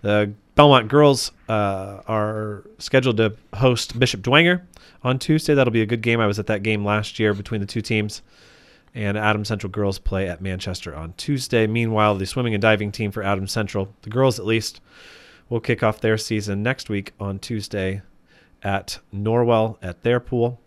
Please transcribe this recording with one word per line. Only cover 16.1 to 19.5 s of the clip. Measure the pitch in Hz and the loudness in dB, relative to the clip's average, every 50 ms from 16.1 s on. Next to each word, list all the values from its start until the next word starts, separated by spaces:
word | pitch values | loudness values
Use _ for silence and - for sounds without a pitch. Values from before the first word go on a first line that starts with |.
| 110 107 | 0 0
season | - - 113 107 101 104 101 101 104 | -2 -4 -4 -4 -2 -4 -4 -2 -2
next | 120 135 - - - | -2 -4 -4 -6 -6
week | 107 101 98 - _ _ | -6 -6 -6 -8 _ _
on | 104 101 98 98 | -8 -8 -6 -8
Tuesday | - - 120 110 101 - - 104 95 95 98 98 - - _ _ _ _ _ _ _ _ _ _ - | -8 -8 -6 -6 -6 -6 -6 -4 -4 -4 -4 -6 -10 -16 _ _ _ _ _ _ _ _ _ _ -6
at | 101 98 98 - - - - _ _ - | -4 -4 -4 -4 -8 -14 -14 _ _ -10
Norwell | 98 101 110 113 120 120 117 | -4 -2 0 2 2 4 4